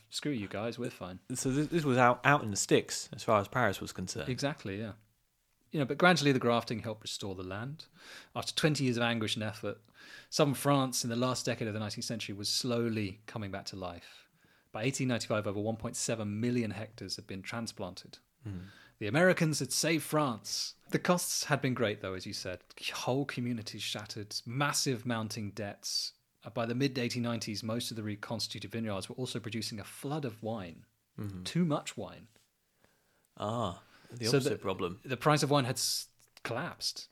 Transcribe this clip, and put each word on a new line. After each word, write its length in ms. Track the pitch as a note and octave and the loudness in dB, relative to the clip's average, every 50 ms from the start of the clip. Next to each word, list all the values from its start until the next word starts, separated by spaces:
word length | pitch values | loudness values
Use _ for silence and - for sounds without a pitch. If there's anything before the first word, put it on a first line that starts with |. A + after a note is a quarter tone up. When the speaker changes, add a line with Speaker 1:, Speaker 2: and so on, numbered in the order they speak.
| _ _ | _ _
Speaker 1:
"Screw 220 | - - - D3 | -10 -6 -4 -2
you 160 | C#3+ A2+ G2+ F#2+ | -2 -2 -4 -4
guys, 300 | - G2 G#2+ A#2+ A2+ - | -4 -4 -4 -4 -4 -4
we're 100 | A#2+ A#2 | -6 -6
fine." 300 | - - F#2+ F2+ F#2 G2 - _ B2+ | -6 -8 -10 -12 -12 -12 -10 _ -6
Speaker 2:
So 160 | - - C3+ | -2 0 0
this, 160 | B2+ C#3+ D3+ - | 2 2 2 2
this 160 | - F3 D3 | 2 2 4
was 120 | C#3+ B2 B2+ | 4 6 8
out, 220 | B2 A#2+ B2 - - | 8 8 8 8 6
out 180 | C#3 C#3 A#2+ - | 6 6 6 4
in 80 | A2 | 0
the 60 | G2+ - | -2 -2
sticks, 500 | - - D#3+ A#2+ - - - - - - - | 4 6 6 6 6 4 -4 -8 -8 -8 -10
as 80 | - - | -6 2
far 160 | - A2 G#2 | 6 6 6
as 80 | G2 - | 6 4
Paris 320 | - B2+ A#2+ G#2 F#2+ - | 2 2 4 4 2 0
was 120 | G2 F#2 - | -4 -8 -6
concerned. 340 | - F#2 F2 - - D2 - | -6 -6 -6 -4 -6 -4 -4
Speaker 1:
Exactly, 500 | B2+ B2 C3+ C#3 D3+ - - G#2 F#2+ G2+ | -2 -2 -2 -4 -4 -4 -6 -6 -6 -6
yeah. 140 | A2+ G#2+ - - - _ _ _ _ _ _ _ _ _ _ _ _ _ | -6 -8 -10 -12 -18 _ _ _ _ _ _ _ _ _ _ _ _ _
You 80 | - D#3+ | 0 0
know, 60 | C#3 | 0
but 120 | A#2 D3 C#3 | 0 2 6
gradually 340 | F3+ F3+ F3+ C#3 C#3 C#3+ C3+ | 6 8 8 8 6 6 6
the 60 | B2+ | 6
grafting 400 | C3 A#2+ A#2+ A#2 - - B2+ A2 | 6 4 4 4 2 0 -4 -6
helped 240 | - A2+ G#2+ G#2+ - | -4 -6 -8 -8 -8
restore 320 | - - - - G2+ F#2+ | -10 -8 -6 -6 -6 -6
the 80 | F#2 F#2 | -6 -6
land. 420 | F#2 F#2+ G#2 A#2 C#3 D3 D#3+ - - _ - - - - - - - _ | -6 -6 -6 -6 -8 -8 -10 -14 -18 _ -20 -20 -18 -18 -18 -20 -10 _
After 180 | A#2+ A2 - - | -6 -6 -4 -2
twenty 280 | - - D#3 D3+ C#3 C#3 | 2 4 4 4 4 2
years 140 | B2+ A#2+ A#2 | 2 2 2
of 60 | A#2+ | 2
anguish 320 | A#2 A#2 A#2 A2 G#2 - | 2 2 2 0 -2 -2
and 80 | A2+ G#2+ | -2 -4
effort, 340 | A2 G#2 - - G#2 G#2+ - _ _ _ - - - - - - - | -4 -6 -6 -6 -6 -6 -6 _ _ _ -20 -20 -20 -20 -20 -16 -6
southern 240 | - - D#3 C#3+ B2+ | 2 4 4 4 4
France 480 | - - C#3+ C#3+ C#3 C3+ C3 B2 - - | 2 4 6 6 6 4 2 0 -2 -2
in 40 | A#2+ | 0
the 60 | A#2 | 0
last 300 | A#2+ B2 B2+ B2 - - | 2 2 2 0 0 0
decade 220 | C3 A#2 - B2 A2 | -2 -2 0 -2 -2
of 40 | G#2 | -2
the 60 | G#2+ | -2
nineteenth 260 | G#2+ G#2 - - - | -4 -4 -4 -6 -6
century 300 | - A#2+ G#2+ - - G2+ | -6 -4 -6 -6 -6 -8
was 140 | G2 G#2 - | -6 -4 -2
slowly 720 | - - - B2+ A#2 A#2+ A#2+ A#2 A2 A2 G#2 F#2+ F#2+ - - - | -2 0 0 2 2 2 2 2 0 0 -2 -2 -4 -8 -14 -10
coming 240 | - A2+ G#2 G2 | -8 -8 -6 -6
back 140 | F#2+ G2 F#2+ | -6 -8 -8
to 100 | - - F#2+ | -8 -10 -8
life. 500 | F#2 F2+ F2 E2+ - - - - - _ _ _ _ _ _ _ _ _ | -8 -8 -8 -10 -14 -18 -20 -20 -20 _ _ _ _ _ _ _ _ _
By 120 | - G#2+ A2 | -8 -2 -2
eighteen 240 | C3 C3+ - C#3 B2+ | -2 0 0 0 0
ninety-five, 360 | B2 A2 - - A#2 G#2+ G2+ G#2+ | 0 0 0 0 0 0 2 0
over 120 | F#2+ G#2 | -2 0
one 160 | G#2 A2 A2+ | 0 -2 -2
point 200 | A2 - A#2+ D3 | -2 -4 -6 -4
seven 460 | - - - A#2+ A2 G#2+ G#2 G#2 G#2+ | -4 -2 -2 -2 -2 -2 -2 -2 0
million 300 | A#2 B2 B2 B2 A#2 G#2 | 0 2 2 2 0 0
hectares 440 | A2 A2 A2 G#2+ - - G2+ F#2+ - - | -4 -6 -8 -10 -10 -12 -10 -8 -8 -8
had 100 | F#2+ - | -8 -10
been 140 | G2 F#2+ F#2+ | -10 -10 -8
transplanted. 720 | - - A#2 A#2 G#2+ - - G2+ F2+ F2+ - - - - - _ _ _ _ - G#2+ | -8 -6 -6 -6 -6 -8 -8 -8 -8 -8 -10 -14 -18 -20 -20 _ _ _ _ -10 -8
Speaker 2:
Mm. 140 | F#2+ F2+ F#2 G2 - - - - _ _ | -8 -8 -10 -12 -16 -20 -20 -20 _ _
Speaker 1:
The 80 | A2 G#2 | -4 0
Americans 520 | A2+ D#3 F3+ F#3 F3 - E3+ D#3 D3 - | 4 6 6 6 8 6 4 4 4 2
had 120 | C#3+ B2 | 0 0
saved 320 | - - - D#3 E3+ D3+ - | 0 2 2 4 2 2 2
France. 720 | - - D3+ D3+ C3+ A2+ G2+ - - - - - - - - _ - | 2 2 2 4 2 0 -2 -4 -6 -4 -4 -4 -4 -6 -12 _ -2
The 80 | - D3 | -2 0
costs 460 | - - F3+ F3 - - - - - | 4 4 4 4 4 0 -2 -2 0
had 180 | - D3 C3+ | 0 0 2
been 120 | - C3+ B2+ | 2 0 2
great, 260 | - A#2+ G#2 G#2+ G#2 | 2 2 0 0 -2
though, 120 | - F#2+ F#2+ | -4 -6 -6
as 100 | F#2 - | -6 -6
you 80 | G#2+ F#2+ | -8 -8
said. 260 | - - G2 F2+ - - _ - - - - - | -6 -6 -6 -8 -8 -10 _ -16 -10 -8 -6 -6
Whole 320 | - - - B2 C#3 C#3+ | -4 0 0 2 2 0
communities 580 | C#3 - C3 B2 A#2+ B2 A2+ G#2 - - G#2+ G2+ | -2 -2 -4 -2 -2 -2 -4 -4 -8 -8 -8 -6
shattered, 520 | - - G#2+ G#2 - - A2+ G#2 G#2+ - - - | -6 -6 -6 -8 -8 -8 -10 -10 -6 -8 -8 -6
massive 600 | A#2+ A#2 C3+ C#3+ C#3+ D3 - - C#3+ C3 G#2+ - | -4 -2 0 0 2 2 2 2 2 0 0 0
mounting 460 | A#2+ A#2 A2+ A2 A2 - A#2+ G#2 G2+ | -2 -2 0 -2 -4 -4 -6 -6 -6
debts. 600 | F#2+ - G#2 G2+ G#2 - - - - - - - - _ _ _ _ _ - | -6 -6 -6 -6 -8 -8 -8 -4 -4 -2 -2 -4 -8 _ _ _ _ _ -16
Uh, 40 | A#2 | -6
by 160 | A2+ B2 A#2 | -2 -2 0
the 100 | A2+ A#2+ | 0 2
mid 220 | B2 C#3 C#3 A#2+ C3 | 2 2 2 2 0
eighteen 260 | A#2+ A#2 - B2 A#2 | -2 0 0 -2 -2
nineties, 380 | A#2+ A#2 A2 - - G#2+ G2 | -2 -2 -2 -4 -4 -6 -4
most 300 | - G#2+ A2 A#2+ A#2+ - | -4 -2 -2 -2 -2 -4
of 60 | A#2 A2 | -6 -4
the 60 | G#2+ | -4
reconstituted 680 | G#2+ G#2 G2+ - - A#2 G#2+ - - - G#2+ - G2 | -4 -6 -6 -6 -6 -6 -4 -4 -6 -6 -8 -10 -6
vineyards 380 | - A#2 A2+ A2 G2+ F#2+ F#2+ - | -4 -4 -2 -2 -2 -4 -4 -6
were 60 | B2 | -6
also 240 | - C3 B2 - A#2+ | -6 -6 -4 -4 -6
producing 400 | G2 A#2 G#2+ A2+ G#2+ - A#2 G#2 | -6 -4 -4 -4 -4 -4 -6 -8
a 20 | F#2+ | -10
flood 400 | - - - - C#3 D3 D#3+ C#3+ | -12 -12 -10 -6 -4 -4 -2 -2
of 180 | B2 G#2 G#2+ | -4 -6 -6
wine. 440 | - G#2+ A2+ A2 F#2 E2+ D#2+ - - _ _ _ _ _ _ - | -4 -4 -4 -4 -6 -8 -12 -14 -20 _ _ _ _ _ _ -10
Speaker 2:
Mm-hmm. 240 | A2 G#2 F#2+ F2+ F2+ | -8 -8 -8 -8 -8
Speaker 1:
Too 220 | - - E3 F3+ | -2 2 2 2
much 320 | D#3+ D3 E3 - - - - | 4 2 0 -2 -6 -8 -8
wine. 300 | G2+ F2 E2+ F2 - - _ _ _ _ _ _ _ _ _ _ _ _ _ _ _ _ _ _ _ _ _ - | -10 -10 -10 -14 -20 -20 _ _ _ _ _ _ _ _ _ _ _ _ _ _ _ _ _ _ _ _ _ -6
Speaker 2:
Ah, 440 | - G#2 A2+ A#2+ A2+ F#2 E2+ - - - - - - - | -4 -2 0 0 0 0 -2 -4 -10 -20 -20 -20 -20 -16
the 140 | - A#2+ A#2 | -10 -4 0
Speaker 1:
So 120 | G#2+ C3+ C#3 | 4 4 4
Speaker 2:
opposite 120 | B2 C#3 | 4 4
Speaker 1:
the, 40 | G#2+ - | 0 0
Speaker 2:
problem. 420 | - G2 F#2+ F#2+ F#2+ F2 F2+ - - | 0 -2 -2 0 -2 -4 -4 -6 -6
Speaker 1:
the 140 | C#3 C3 - | -6 -6 2
price 260 | - D#3 D3+ D3 D#3 | 4 4 6 6 4
of 60 | C3+ | 4
wine 160 | C#3+ C#3+ B2+ | 4 4 4
had 100 | A#2+ B2 | 2 0
s-, 320 | - - - - - - - _ _ - _ _ - - | -2 0 0 -2 -2 -4 -8 _ _ -20 _ _ -12 -8
collapsed. 640 | - A#2 B2 D#3+ - - - - - - - - - | -6 -4 -4 -6 -6 -8 -6 -6 -6 -6 -6 -12 -14